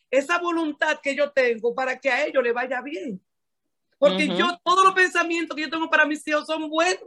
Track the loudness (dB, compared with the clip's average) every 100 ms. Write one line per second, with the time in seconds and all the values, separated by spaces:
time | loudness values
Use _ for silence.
0 | _ 0 0 0 -2 -2 -4 -2 -2 -2
1 | -2 -2 0 2 0 0 -2 -2 -4 -4
2 | -2 0 0 0 0 0 -4 -6 -8 -10
3 | -10 -12 _ _ _ _ _ _ _ 2
4 | 2 2 0 0 0 0 2 4 6 6
5 | 2 2 0 -2 -4 -6 -6 -4 0 2
6 | 2 0 -2 -2 -2 -6 -2 0 0 0